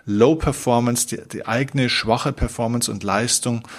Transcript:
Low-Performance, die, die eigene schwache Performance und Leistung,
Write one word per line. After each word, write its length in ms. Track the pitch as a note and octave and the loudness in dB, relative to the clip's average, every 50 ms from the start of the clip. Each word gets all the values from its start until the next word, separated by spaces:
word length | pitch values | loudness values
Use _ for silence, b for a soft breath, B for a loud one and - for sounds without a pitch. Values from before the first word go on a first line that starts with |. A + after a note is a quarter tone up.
| B | B
Low-Performance, 1000 | - G2+ G#2 A2+ C3+ D#3+ D#3 - D3+ B2+ - - C3 A#2+ A#2 A#2+ A#2+ A#2+ A#2 - - | -2 4 6 6 6 6 4 2 -2 -2 -2 0 2 2 4 4 2 2 0 -2 -4
die, 200 | - A2 - - | -6 -8 -10 -12
die 200 | - A2 - - | -12 -10 -6 -2
eigene 420 | A2+ A#2+ C#3 C3 - C#3 B2+ A#2+ | -2 -2 -2 -2 0 0 0 0
schwache 420 | - - - A2+ A2 A#2 - D3+ | 0 -2 0 2 0 2 0 -2
Performance 600 | C3+ - B2 A#2 - - A#2+ A#2 A#2+ A#2+ A#2 - | -2 -2 -4 -4 -2 -2 -2 -2 -2 -2 -2 -4
und 120 | A2 G2+ G#2 | -6 -6 -2
Leistung, 600 | G2 F#2+ G#2 A#2 A#2+ - - - B2 A#2+ A2+ A2+ B B | 0 0 0 2 0 0 -2 -2 -2 -4 -4 -6 B B